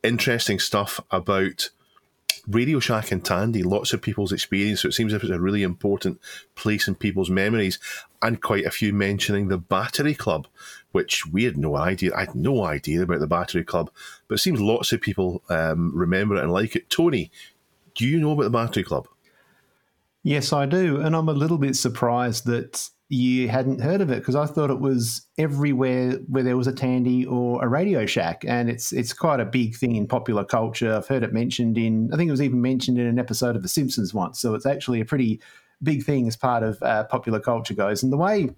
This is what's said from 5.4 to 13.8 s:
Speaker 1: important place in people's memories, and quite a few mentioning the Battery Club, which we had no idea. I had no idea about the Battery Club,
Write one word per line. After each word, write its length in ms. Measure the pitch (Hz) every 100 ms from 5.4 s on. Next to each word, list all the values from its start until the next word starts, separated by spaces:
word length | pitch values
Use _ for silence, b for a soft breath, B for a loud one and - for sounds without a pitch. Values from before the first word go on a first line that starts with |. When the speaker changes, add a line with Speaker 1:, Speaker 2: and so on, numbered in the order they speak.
| 90 104
Speaker 1:
important 580 | 95 87 104 98 95 87 B B B -
place 320 | 110 104 -
in 80 | 92
people's 340 | 104 92 90
memories, 480 | 92 101 113 95 - B B B _
and 180 | 113 113
quite 240 | - 101 -
a 60 |
few 200 | - 107
mentioning 580 | 101 98 101 - 101 98
the 80 | 92
Battery 580 | 85 95 107 - 147 143
Club, 320 | - 78 - B B B _
which 360 | 95 - - 80
we 160 | 87
had 140 | 120 69
no 180 | 76 73
idea. 360 | 80 92 90 -
I 60 |
had 140 | 92 120
no 280 | 151 131
idea 380 | 90 76 - 82
about 180 | 90 82
the 80 | 76
Battery 360 | 85 87 87
Club, 280 | 80 90